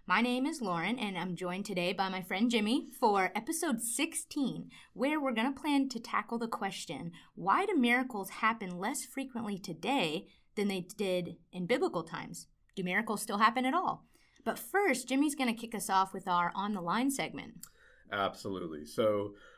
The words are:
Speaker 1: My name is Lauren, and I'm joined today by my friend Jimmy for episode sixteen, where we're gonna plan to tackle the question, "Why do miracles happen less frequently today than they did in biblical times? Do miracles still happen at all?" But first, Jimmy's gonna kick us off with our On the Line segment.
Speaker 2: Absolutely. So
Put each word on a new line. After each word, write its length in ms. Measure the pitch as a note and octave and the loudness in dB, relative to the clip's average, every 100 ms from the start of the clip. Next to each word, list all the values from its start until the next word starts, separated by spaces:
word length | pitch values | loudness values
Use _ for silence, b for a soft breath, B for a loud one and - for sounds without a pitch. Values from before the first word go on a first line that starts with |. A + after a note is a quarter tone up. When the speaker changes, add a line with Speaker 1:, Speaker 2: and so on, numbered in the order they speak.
| B | B
Speaker 1:
My 140 | F#3 | 2
name 240 | A#3+ B3 | 2 2
is 160 | C#4+ D#4+ | 0 -2
Lauren, 380 | G3+ E3+ F3+ B3+ | -2 0 0 -2
and 180 | G#3 F#3 | -4 -4
I'm 180 | F#3 E3+ | -4 -4
joined 280 | F3+ F#3 | -4 -4
today 300 | G3+ F3+ F3 | -4 -2 0
by 160 | G3 F#3+ | 0 0
my 100 | F#3 | -2
friend 300 | F3 F#3+ A#3+ | -4 2 4
Jimmy 400 | A#3 G#3 C4+ - - | 4 4 2 0 2
for 320 | A3+ G3+ F#3 | 4 6 4
episode 460 | G#3 A3 D#4+ E4 A3+ | 0 -2 -2 0 0
sixteen, 880 | - - D4+ - - D4+ A#3+ - - B B | -2 0 -2 -2 -6 -2 -2 -2 -10 B B
where 260 | - C4+ D#4 | -2 0 2
we're 140 | C4+ | 0
gonna 200 | A3+ B3 | 2 0
plan 360 | C4 D4+ C#4 C4+ | 0 2 2 2
to 100 | A3+ | -2
tackle 380 | - G#3 G#3+ A#3 | -4 -2 -2 -2
the 120 | A3+ | -2
question, 640 | - G3 - - - E3+ B B | -2 -4 -6 -8 -8 -8 B B
"Why 300 | - F3 C#4 | -4 2 2
do 100 | G4 | 4
miracles 540 | E4+ A#3 B3 C4 G#3+ F#3+ | 4 4 4 2 -4 -8
happen 500 | - A3 A3+ F#3 F3 | -2 0 0 -4 -4
less 280 | G3+ C#4+ - | -4 -4 -6
frequently 520 | - C4+ A#3 G#3 F#3+ | -8 -6 -6 -6 -6
today 680 | G3 D#3+ G3+ C#4 E3 D#3+ - b b - | -8 -6 -2 0 0 -2 -6 b b -2
than 120 | G3+ | 0
they 140 | F#3+ | 0
did 560 | F3+ - G3 F3+ F3 - _ | -6 -4 0 0 -2 -8 _
in 140 | F3+ | -6
biblical 380 | F3 C4+ F4+ E3+ | 0 2 2 0
times? 420 | D#3+ D#3+ - E3+ - _ _ - | -6 -8 -10 -12 -16 _ _ -6
Do 80 | |
miracles 380 | F3+ F#3+ A3 G3+ | -2 0 0 -2
still 160 | - G3+ | -2 2
happen 260 | A3 A#3 | 4 4
at 80 | B3 | 2
all?" 340 | E4 F4+ - - b b b | 2 0 -4 -8 b b b
But 140 | A#3 - | -6 -4
first, 500 | - F#4+ G4+ C4 - | 0 2 4 2 2
Jimmy's 260 | C4+ D4 | 2 2
gonna 200 | C#4+ B3+ | 2 0
kick 200 | A3 A#3 | -2 -4
us 140 | G#3 - | -6 2
off 240 | F#3+ F#3+ | 4 2
with 160 | G3 F#3 | 0 0
our 240 | F3 F3 | 2 2
On 200 | - G3+ | 0 -2
the 80 | G#3 | -2
Line 280 | E3+ G#3 C4+ | 0 2 2
segment. 540 | C#4 D#3 - - - - b b b b | 0 -2 -6 -12 -14 -20 b b b b
Speaker 2:
Absolutely. 720 | G2+ F#2+ - G#2 F#2 F2 D2+ | 0 0 -2 -6 -6 -6 -8
So 500 | D2+ - A2 G#2 G#2 B B | -8 2 4 4 0 B B